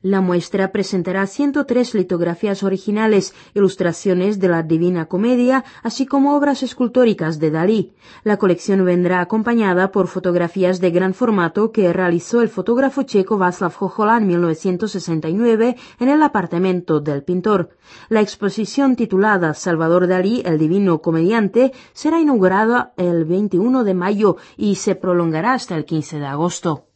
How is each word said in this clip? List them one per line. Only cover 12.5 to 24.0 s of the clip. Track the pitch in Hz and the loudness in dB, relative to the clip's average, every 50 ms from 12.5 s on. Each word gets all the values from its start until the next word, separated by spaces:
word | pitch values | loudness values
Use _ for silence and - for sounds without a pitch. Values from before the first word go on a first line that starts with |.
| - - 180 208 233 247 277 269 - 277 | -2 -4 -2 0 0 2 2 0 0 -2
checo | 269 - - 202 190 190 220 196 | -6 0 0 0 0 2 0 0
Václav | 190 180 170 - 196 170 - - | 0 -2 -2 -2 -4 -6 -4 -4
Chochola | 202 185 - - 214 208 226 | -6 -6 -2 -2 0 2 2
en | 233 220 | 2 2
mil | 190 175 175 | 2 2 2
novecientos | 175 170 160 160 - 196 180 175 220 208 | 0 0 -2 -2 -2 -4 -2 -2 -4 -6
sesenta | - 190 160 - 165 160 156 | -6 -8 -6 -4 -4 -4 -4
y | 160 170 | -4 -2
nueve | 202 233 240 226 214 226 247 247 - - - - _ | 0 2 2 2 2 2 0 -2 -4 -12 -20 -8 _
en | 240 262 | 0 2
el | 285 311 | 4 4
apartamento | 311 294 294 214 185 165 - 170 185 190 180 180 175 - 160 151 | 2 2 2 -2 -4 -2 -2 -2 0 0 0 -2 -2 0 -2 -2
del | 147 151 143 143 139 | 0 -2 -6 -6 -4
pintor. | - 180 185 170 220 214 185 175 - _ _ _ - - - - | -4 -4 -2 0 0 0 0 0 -4 _ _ _ -20 -20 -20 -6
La | _ 220 220 | _ 0 0
exposición | 214 202 - _ 202 196 190 220 220 - - - 277 269 254 | 0 0 -2 _ -6 -6 -4 -4 -6 -4 -2 0 2 2 2
titulada | - 233 - 190 185 202 220 208 185 175 156 147 | 0 -2 0 0 0 2 2 2 2 0 -2 -2
Salvador | - - 185 170 160 165 160 170 180 180 | -4 -4 -2 -2 0 2 2 2 2 2
Dalí, | 175 185 185 185 196 233 247 - | 2 0 0 0 0 -2 -2 -2
el | 180 160 151 | -2 0 0
Divino | 160 156 175 202 202 190 165 156 | 2 0 2 2 2 2 0 0
Comediante, | - 175 160 160 165 185 226 233 214 190 - 226 254 269 262 - - - _ | 0 -2 0 0 2 2 2 0 0 0 2 2 2 2 0 -6 -20 -20 _
será | - - 302 330 330 | -4 -2 -2 0 2
inaugurada | 330 294 269 220 185 180 190 196 220 226 240 247 - - _ | 2 2 2 2 2 2 2 2 2 2 2 0 -2 -4 _
el | - 180 175 170 170 160 | -4 -2 0 0 0 0
veintiuno | 156 175 190 214 202 185 175 196 247 262 262 240 | 0 0 -2 -2 0 0 0 0 2 2 0 0
de | 202 185 | 0 0
mayo | 180 | 0